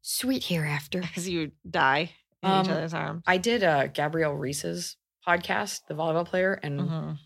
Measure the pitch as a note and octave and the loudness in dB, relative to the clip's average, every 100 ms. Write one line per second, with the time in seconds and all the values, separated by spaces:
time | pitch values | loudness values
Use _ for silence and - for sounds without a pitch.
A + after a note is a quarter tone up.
0 | - - B3+ B3+ - E3+ D3+ C#3+ - F3+ | -6 -2 0 -2 0 0 0 -2 -4 -6
1 | F3+ - F3+ E3+ D3 _ - F3+ C3+ C#3 | -4 -6 -4 -2 -4 _ -4 2 4 4
2 | E3+ - _ _ F#3 F#3+ F#3 F3 D#3+ D#3+ | 0 -8 _ _ 2 2 2 0 -2 -4
3 | D#3 E3 F3+ F#3 G3+ A#3 F3+ C#3+ C3+ D3 | -4 -2 2 2 2 4 4 4 2 0
4 | D3 D#3+ D#3 C#3+ C3+ D3 E3+ F3 E3+ - | -2 2 0 0 -4 -4 -4 -6 -8 -14
5 | _ _ - F3 F3+ G3 G3+ - _ D3+ | _ _ 0 0 2 -2 -2 -8 _ -2
6 | D#3+ D#3+ F3 F#3 F#3 F#3+ D3+ C#3+ - D#3+ | 0 0 0 0 0 0 -4 -2 -2 -2
7 | D3+ D3+ | -6 -8